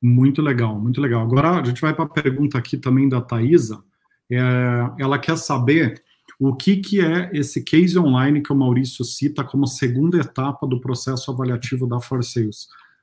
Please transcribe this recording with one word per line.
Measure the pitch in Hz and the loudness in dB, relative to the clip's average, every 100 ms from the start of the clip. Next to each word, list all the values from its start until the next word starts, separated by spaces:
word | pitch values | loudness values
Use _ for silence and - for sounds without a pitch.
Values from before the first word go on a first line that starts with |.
Muito | 123 123 135 139 | 2 4 4 2
legal, | 147 123 113 104 | 0 0 -2 -2
muito | 120 127 | -2 -2
legal. | 143 117 | 0 0
Agora | 117 131 156 175 | 0 2 2 2
a | |
gente | 123 123 | -2 -2
vai | 156 | -2
pra | 156 151 | -2 -4
pergunta | 151 143 135 143 131 | -2 0 0 0 -2
aqui | - 131 | -4 -4
também | 131 131 135 | 0 2 2
da | 127 | 0
Thaisa. | 120 117 120 165 110 107 _ _ _ _ - | -2 -2 4 4 4 -8 _ _ _ _ -4
É, | 123 127 123 123 120 120 120 | 0 2 2 2 0 -2 -2
ela | 135 139 | -2 -2
quer | - 165 | -2 -4
saber | - 131 123 160 139 - _ _ _ - | -2 0 2 2 2 -4 _ _ _ -2
o | 135 131 | -2 0
que | - 196 | 0 0
que | 190 202 | 0 0
é | 160 175 180 | 2 0 -2
esse | 151 139 147 | -4 -4 -6
case | - 156 180 180 | 0 4 4 4
online | 151 127 135 147 | 4 4 2 0
que | 143 | 0
o | 139 | 0
Maurício | 127 123 127 - | 2 2 0 -4
cita | 120 - 147 147 | -8 -4 -4 -4
como | 127 135 139 | -4 -2 -2
segunda | - 123 127 160 175 | 0 -2 0 2 0
etapa | 131 - 139 135 139 | -2 -4 -4 -4 -4
do | 123 | -4
processo | 127 123 - 127 - | -4 -6 -4 -6 -6
avaliativo | 127 127 120 - 127 127 | -4 -4 -4 -4 -4 -4
da | 120 | -4
For | - 131 | -4 -4
Sales. | 120 120 107 - - - _ _ | -4 -4 -4 -6 -16 -20 _ _